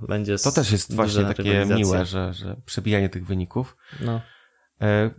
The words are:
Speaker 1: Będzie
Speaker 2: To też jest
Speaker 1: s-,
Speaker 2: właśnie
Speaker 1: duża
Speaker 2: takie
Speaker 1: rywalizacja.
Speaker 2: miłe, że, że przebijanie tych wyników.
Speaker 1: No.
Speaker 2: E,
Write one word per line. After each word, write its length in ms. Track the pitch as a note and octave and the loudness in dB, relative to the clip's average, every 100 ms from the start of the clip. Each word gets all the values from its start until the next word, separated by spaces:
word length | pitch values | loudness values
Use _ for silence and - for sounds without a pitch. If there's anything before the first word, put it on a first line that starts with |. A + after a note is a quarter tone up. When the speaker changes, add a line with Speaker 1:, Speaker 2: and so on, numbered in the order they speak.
| G#2+ | -4
Speaker 1:
Będzie 300 | G#2 G#2 G2+ | -4 0 0
Speaker 2:
To 140 | C#3 | 2
też 200 | C#3 A2+ | 2 2
jest 180 | G#2 - | 2 2
Speaker 1:
s-, 60 | A2 | 0
Speaker 2:
właśnie 180 | G#2+ G#2 | 2 2
Speaker 1:
duża 60 | G2+ | 0
Speaker 2:
takie 80 | G#2 | 0
Speaker 1:
rywalizacja. 340 | G2+ G2+ G2+ G#2 | 2 2 4 2
Speaker 2:
miłe, 280 | G2+ F#2 F#2 | 2 2 0
że, 280 | F#2+ F#2 | -2 -4
że 220 | F#2 G2 - | -6 -10 -12
przebijanie 440 | - - G#2+ G#2 G2 | -8 -6 0 2 0
tych 180 | F#2 F2+ | -2 -4
wyników. 500 | F#2+ F2+ - B2+ - - C#3 | -4 -2 -4 -6 -10 -20 -8
Speaker 1:
No. 200 | A#2+ A#2 - - _ _ _ _ | -4 -4 -6 -20 _ _ _ _
Speaker 2:
E, 300 | G#2+ G#2 A2 | 0 2 2